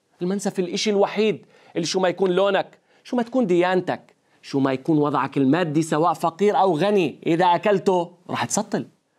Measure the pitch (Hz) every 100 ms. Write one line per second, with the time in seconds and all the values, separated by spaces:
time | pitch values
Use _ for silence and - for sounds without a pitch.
0 | _ - 180 202 196 196 180 202 220 202
1 | 196 196 220 165 - _ - 165 165 185
2 | 185 180 190 180 196 190 147 _ _ _
3 | - 247 233 254 208 175 180 185 175 123
4 | - _ _ _ - 139 135 131 135 156
5 | 147 135 131 143 131 160 170 147 160 156
6 | 170 156 170 165 208 175 190 151 196 208
7 | 151 - - 165 175 165 208 196 196 180
8 | 175 - - 127 120 196 220 180 - _
9 | _